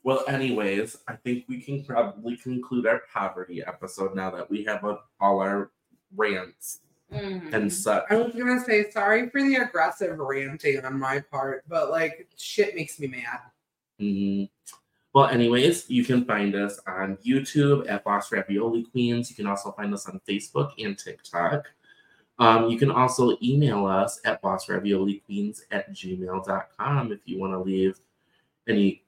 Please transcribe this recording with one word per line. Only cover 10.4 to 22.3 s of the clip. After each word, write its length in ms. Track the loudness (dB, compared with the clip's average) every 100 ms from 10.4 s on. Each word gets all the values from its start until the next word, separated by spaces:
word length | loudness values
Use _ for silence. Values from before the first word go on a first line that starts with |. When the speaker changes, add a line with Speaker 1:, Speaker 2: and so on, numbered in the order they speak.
| -6 -2 0 0
Speaker 3:
on 120 | -2 -4
my 200 | -2 -2
part, 440 | -4 -6 -4 -6 -4
but, 220 | -2 0
like, 380 | 0 0 -4 -20 -16
shit 400 | -4 0 0 0
makes 240 | -8 -8
me 80 | -8
mad. 320 | -8 -10 -10 -12 _ _ _ _ _
Speaker 1:
Mm-hmm. 440 | -2 0 0 0 -4 _ -20 -20 _ _ _
Well, 140 | 6 6
anyways, 640 | 6 4 6 4 2 0
you 140 | 0
can 200 | 4 2
find 300 | 2 0 0
us 260 | 0 -4 -6 -10
on 300 | -6 -6 -4 0
YouTube 640 | 0 2 2 4 4 0
at 140 | -4
Boss 260 | -2 -2 -2
Ravioli 520 | -4 0 0 0 -2
Queens. 440 | -2 0 0 0 -4
You 60 | -6
can 100 | -4
also 240 | -4 -6
find 200 | -6 -6
us 160 | -6 -8
on 120 | -14 -4
Facebook 440 | -4 -2 -2 -2 -4
and 180 | -8 -8
TikTok. 680 | -12 -16 -8 -2 0 -2 -6 _ _ _ _ _ _